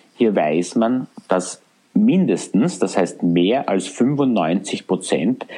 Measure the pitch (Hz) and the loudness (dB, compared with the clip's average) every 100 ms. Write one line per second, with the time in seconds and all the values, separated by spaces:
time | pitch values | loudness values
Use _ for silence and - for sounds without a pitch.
0 | _ - 113 95 76 80 90 120 113 127 | _ 0 2 2 0 0 -2 0 0 0
1 | - - - 92 - - _ _ _ - | -4 -12 -2 -2 -2 -12 _ _ _ 2
2 | 110 180 147 85 - 95 160 - 98 101 | 4 4 2 0 0 0 0 0 -2 0
3 | 85 - 87 85 92 131 - 95 - - | -2 0 0 2 2 0 0 -2 -4 -2
4 | 123 143 135 110 80 95 - - - 92 | 0 2 0 0 0 -2 -4 -8 -4 -4
5 | - - 87 - - | -2 -2 0 -2 -8